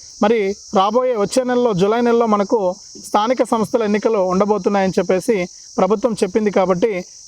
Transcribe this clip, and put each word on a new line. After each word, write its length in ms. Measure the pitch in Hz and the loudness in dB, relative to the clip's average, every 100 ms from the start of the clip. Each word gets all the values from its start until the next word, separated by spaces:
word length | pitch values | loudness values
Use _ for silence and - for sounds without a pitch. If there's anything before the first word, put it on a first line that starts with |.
| - - | -18 -2
మరి 340 | 208 233 196 202 - 202 | 0 0 -2 -6 -4 0
రాబోయే 400 | 202 233 254 226 | 2 0 0 0
వచ్చే 280 | 202 254 | -2 0
నెలలో, 280 | 247 247 247 | 0 0 0
జూలై 280 | 185 202 226 | 0 0 2
నెలలో 260 | 240 233 233 | 2 2 2
మనకు 480 | 208 196 233 180 185 - 208 - | 0 2 0 0 -4 -12 -20 -4
స్థానిక 360 | 208 220 247 | 0 0 0
సంస్థల 400 | 247 233 202 233 | 0 0 0 0
ఎన్నికలు 360 | 214 208 226 214 | 0 0 0 0
ఉండబోతున్నాయని 720 | 185 185 202 208 226 202 190 185 | 0 2 2 0 0 0 0 0
చెప్పేసి 500 | 180 185 - 208 180 - - - | 0 0 0 -2 -4 -10 -10 -2
ప్రభుత్వం 340 | 190 208 240 | 0 0 -2
చెప్పింది 380 | 214 196 226 214 | -2 -2 -2 0
కాబట్టి, 540 | 196 185 180 226 185 - - | 0 0 0 -2 -2 -8 -14